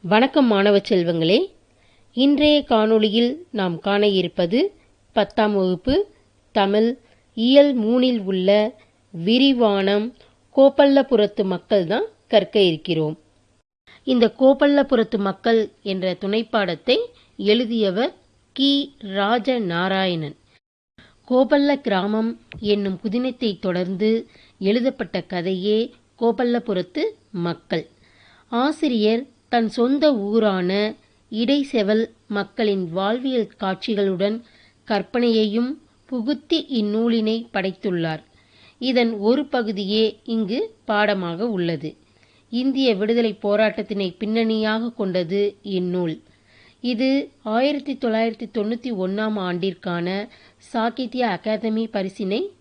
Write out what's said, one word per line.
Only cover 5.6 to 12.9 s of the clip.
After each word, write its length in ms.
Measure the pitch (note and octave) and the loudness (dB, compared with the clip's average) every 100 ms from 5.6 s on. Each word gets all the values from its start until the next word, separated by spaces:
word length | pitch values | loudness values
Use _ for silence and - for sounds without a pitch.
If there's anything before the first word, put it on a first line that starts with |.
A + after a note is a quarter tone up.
| F#3 F3+ - D4+ G#4 _ _ _ _ | 0 -2 0 -2 -2 _ _ _ _
தமிழ் 380 | - G3 G#3 A3+ C4 _ _ _ - | 0 2 2 0 -2 _ _ _ -4
இயல் 340 | A#3 C#4 C#4+ B3+ | 4 6 6 4
மூணில் 460 | G#3+ B3 B3+ A#3+ | 0 2 2 0
உள்ள 260 | F#3+ F#3+ F#3 G#3 G#3+ - _ _ _ | -2 0 4 4 2 -6 _ _ _
விரிவானம் 920 | E3 F3 A#3+ C#4 B3+ A3+ G3 F#3+ G#3 A3 - - _ _ - | -6 0 4 4 4 2 2 2 0 -2 -10 -20 _ _ 4
கோப்பல்லபுரத்து 920 | C#4 C#4 C#4+ C#4 C4+ A#3 G#3 - F#3+ | 4 6 4 6 4 2 2 0 -2
மக்கள் 400 | F3+ _ G#3 E3+ | -4 _ 0 0
தான் 220 | G#3+ A4 _ _ | -2 -4 _ _
கற்க 280 | A3 G3 A3 | 0 2 2
இருக்கிறோம். 540 | F#3+ D#3 - | 2 2 -4